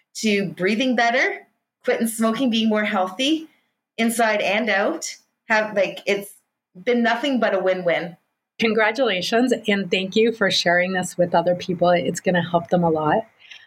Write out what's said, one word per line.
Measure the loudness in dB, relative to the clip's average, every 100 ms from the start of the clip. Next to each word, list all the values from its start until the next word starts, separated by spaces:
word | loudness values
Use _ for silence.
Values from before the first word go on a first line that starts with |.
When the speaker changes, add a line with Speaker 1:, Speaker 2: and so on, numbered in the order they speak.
| _ -4
Speaker 1:
to | 0 0 -2
breathing | -2 -2 0 0 0
better, | 0 0 -2 -4 -14 _ _ _
quitting | -4 -2 -2
smoking, | 0 -2 0 0
being | 2 2
more | 0
healthy | 0 -2 -4 -2 -2 -2 -6 _ _ _ _ -4
inside | -2 0 0 0
and | -2 -2 0
out. | 0 -2 -4 -10 -14 _ _ -2
Have, | -2 0
like, | 0 -2 -2
it's | -4 -4 -6 -18 _ _ _ -8
been | -2 0
nothing | 2 0 0 0
but | 0
a | 0
win-win. | 0 0 0 -2 -4 -12 _ _ _ -4
Speaker 2:
Congratulations, | 0 2 0 0 0 0 0 0 2 0 0
and | -2 0
thank | -2 0
you | 2 2
for | 2 0
sharing | 2 2 2 2
this | -2 -4 -2
with | 2
other | 2 2
people. | 0 -4 0 2
It's | 2 0 -2
gonna | 0 0 0
help | -2 0
them | 0
a | 2
lot. | 2 2 0 -2 _ -20 -20